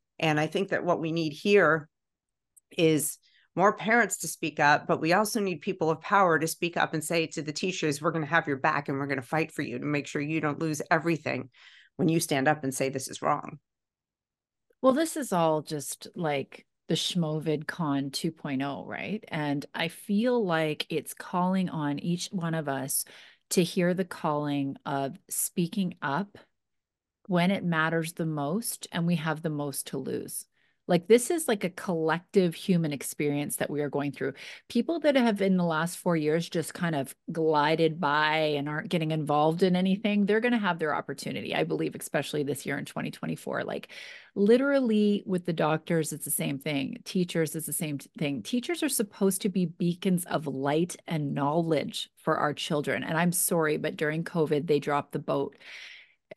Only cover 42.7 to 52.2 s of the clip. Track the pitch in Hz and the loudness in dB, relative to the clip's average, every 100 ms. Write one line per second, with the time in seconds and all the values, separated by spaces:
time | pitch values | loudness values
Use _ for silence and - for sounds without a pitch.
42.7 | 143 - - - - - 151 - - - | -8 -8 -8 -8 -6 -6 -6 -6 -6 -6
43.7 | - - - - - - - 202 247 277 | -8 -10 -16 -18 -18 -8 2 6 6 6
44.7 | 277 247 214 208 202 - 180 175 165 156 | 2 4 4 4 2 0 -4 -2 0 2
45.7 | 156 - 165 151 147 - - 156 139 156 | 2 0 0 0 -4 -6 -4 -4 -4 -4
46.7 | 143 135 - - 190 175 170 156 165 156 | -4 -4 -8 -6 -2 0 0 -2 -2 -6
47.7 | - 156 143 - - 143 139 - 247 240 | -4 -4 -6 -8 -4 -4 -4 -4 -4 -2
48.7 | 339 302 - 208 - 196 185 208 185 175 | -2 -2 -2 -4 0 0 2 -2 0 -2
49.7 | - 175 175 196 175 - 143 156 135 139 | 0 -2 0 0 0 0 -4 -4 -4 0
50.7 | 156 175 - - 165 143 147 143 160 165 | 2 0 -4 -6 -2 -2 0 0 2 2
51.7 | 151 - - - _ | 2 0 -6 -10 _